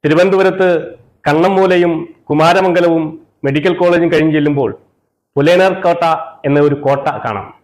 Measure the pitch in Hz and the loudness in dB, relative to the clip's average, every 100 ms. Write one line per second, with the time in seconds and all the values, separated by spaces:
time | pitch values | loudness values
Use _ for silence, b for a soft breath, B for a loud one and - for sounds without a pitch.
0 | 151 156 185 190 190 185 185 165 - - | 0 0 2 2 0 0 0 0 -4 -18
1 | _ _ - 151 180 190 190 180 175 160 | _ _ -2 0 2 2 2 2 0 -2
2 | - - - 151 160 185 185 175 175 165 | -8 -16 -4 0 2 2 2 2 2 0
3 | 156 160 _ _ 139 139 170 165 175 175 | -4 -10 _ _ -4 -2 -2 0 0 2
4 | 165 165 160 151 147 139 117 - _ _ | 2 2 2 0 0 -2 -4 -6 _ _
5 | _ _ _ - 147 180 190 185 180 170 | _ _ _ -2 2 2 2 0 -2 0
6 | 165 156 - - 143 143 147 143 135 139 | 0 -2 -6 -10 -2 2 2 0 -2 -2
7 | 151 113 117 101 95 - | -2 -6 -8 -10 -12 -20